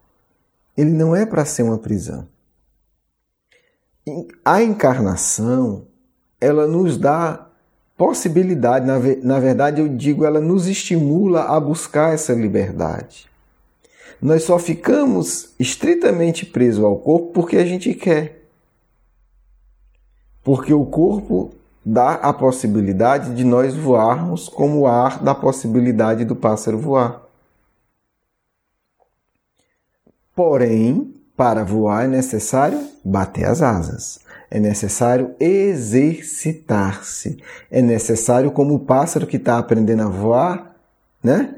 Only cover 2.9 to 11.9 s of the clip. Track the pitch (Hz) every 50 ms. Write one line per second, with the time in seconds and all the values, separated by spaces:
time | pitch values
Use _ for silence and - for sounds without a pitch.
2.9 | _ _ _ _ _ _ _ _ _ _ _ _ _ _ _ _ _ _ _ _
3.9 | _ _ - 156 143 135 - - - _ - 143 165 202 233 226 202 - - 135
4.9 | 127 127 110 95 90 82 - - - - 107 120 127 131 - 113 101 98 - _
5.9 | _ _ _ _ _ _ _ _ _ - - 143 147 151 151 151 165 175 185 170
6.9 | 135 - - 139 147 165 170 160 151 - - _ _ _ _ _ _ _ _ _
7.9 | _ - 175 - - - - 180 151 180 185 185 175 143 117 120 127 135 123 131
8.9 | 135 131 120 135 131 135 131 127 135 135 127 131 123 113 139 147 143 151 156 151
9.9 | 135 117 - 147 147 147 156 151 151 156 156 165 185 196 170 185 196 - - -
10.9 | 180 165 151 139 147 180 208 190 175 160 143 - 147 156 147 143 156 160 - -